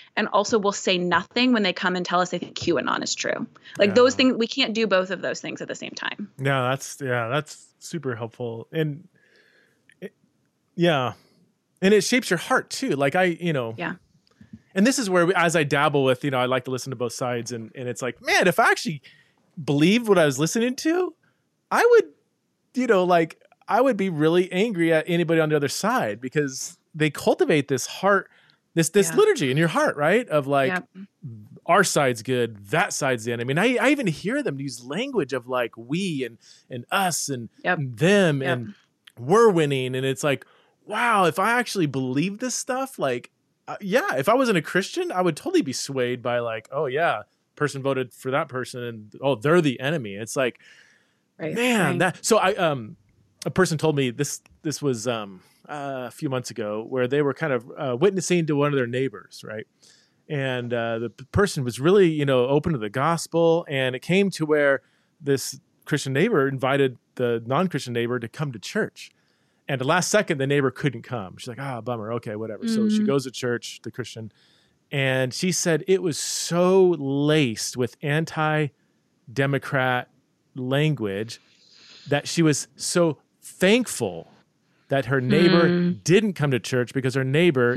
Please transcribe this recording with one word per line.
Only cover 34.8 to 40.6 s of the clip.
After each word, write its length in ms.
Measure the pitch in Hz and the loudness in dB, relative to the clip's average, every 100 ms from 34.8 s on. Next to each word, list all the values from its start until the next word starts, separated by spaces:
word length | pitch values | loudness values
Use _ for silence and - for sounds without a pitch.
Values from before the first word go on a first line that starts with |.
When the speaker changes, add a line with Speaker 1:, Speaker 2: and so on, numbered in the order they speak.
Speaker 2:
language 480 | 120 156 269 247 131 | -8 -6 -4 -2 -2
of, 140 | 131 120 | -4 -4
like, 280 | 127 120 - | -2 -4 -6
we 460 | 117 165 196 147 120 | -6 -4 -2 -4 -6
and, 120 | 117 - - _ | -10 -20 -20 _
and 160 | 127 120 | -12 -4
us 380 | 190 185 147 - | -2 0 -2 -4
and 200 | 131 113 - | -6 -8 -8
Speaker 1:
Yep. 160 | 175 180 | -4 -2
Speaker 2:
them 600 | 135 113 165 202 180 143 | -4 0 4 4 4 2
Speaker 1:
Yep. 160 | 135 123 | 0 -4
Speaker 2:
and 160 | 110 - _ _ - - | -6 -14 _ _ -20 -12
we're 320 | 123 202 233 | 2 6 6
winning. 460 | 170 147 139 127 131 | 6 2 0 -2 -2
And 100 | 135 | -2
it's 180 | 131 | -2
like, 220 | 151 139 - _ | 0 -2 -4 _